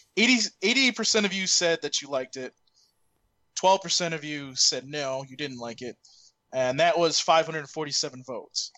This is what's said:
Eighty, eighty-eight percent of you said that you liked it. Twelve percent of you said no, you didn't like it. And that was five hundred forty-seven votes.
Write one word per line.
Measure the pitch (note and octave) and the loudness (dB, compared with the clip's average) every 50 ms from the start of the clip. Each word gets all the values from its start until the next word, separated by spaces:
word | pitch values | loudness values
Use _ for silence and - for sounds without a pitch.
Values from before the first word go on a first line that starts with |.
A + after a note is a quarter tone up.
| - _ - | -20 _ -2
Eighty, | F3+ A3 B3 B3+ A#3+ G#3 - - - - | 2 4 4 4 4 2 -2 -6 -2 0
eighty-eight | G3+ A#3+ C4 C4+ B3 A3 | 0 2 4 4 2 2
percent | - A3 - - A3 G#3 | 0 0 0 2 2 2
of | G3 F#3 | 0 0
you | G3 F#3+ | -2 -2
said | F3+ - - F3+ E3+ E3 D#3+ - | 0 0 2 2 2 0 0 -2
that | C#3+ - - - | -4 -4 -4 -4
you | C#3 | -4
liked | C#3+ C3 B2+ B2 - | -4 -4 -4 -6 -8
it. | C3+ B2+ B2+ - _ _ _ _ _ _ _ _ _ _ _ _ _ _ _ _ _ _ _ - | -10 -10 -12 -12 _ _ _ _ _ _ _ _ _ _ _ _ _ _ _ _ _ _ _ -6
Twelve | - - F#3 F#3+ F#3+ - | 0 4 4 4 4 2
percent | F3 - - F3+ E3+ E3 | 0 -2 0 0 -2 -4
of | D#3 D3 | -4 -6
you | D3+ D3+ D3 C#3+ C3+ C3 | -6 -8 -8 -8 -6 -2
said | B2+ - - - C3 B2 | 0 0 2 0 0 -4
no, | C3+ D3 D3+ C#3+ C3+ C3 C3+ C#3 C3+ | -6 -6 -6 -4 -4 -4 -6 -8 -10
you | C3 | -10
didn't | B2 D3+ C#3 C3 A#2+ | -8 -8 -8 -8 -8
like | A#2 A#2 A#2 - | -10 -10 -10 -10
it. | B2+ A#2+ G#2 _ _ - - - - - _ _ _ _ - | -10 -12 -12 _ _ -20 -20 -20 -20 -20 _ _ _ _ -4
And | C3 C3 B2+ C3 C#3 | -2 0 0 2 4
that | E3 F3 D#3+ E3 | 4 4 4 4
was | E3+ D#3+ D3+ - | 4 2 2 2
five | - - E3 E3 D#3 | 4 6 6 6 4
hundred | D#3+ D#3+ D#3+ D3 C3+ | 2 -2 -8 -8 -8
forty-seven | - D#3+ D#3 D3 C3+ - - D3 B2+ B2+ B2 | -8 -8 -6 -4 -2 -2 -2 -4 -6 -12 -12
votes. | - B2+ G#2+ - - - - - - - | -10 -10 -10 -10 -10 -8 -8 -8 -8 -10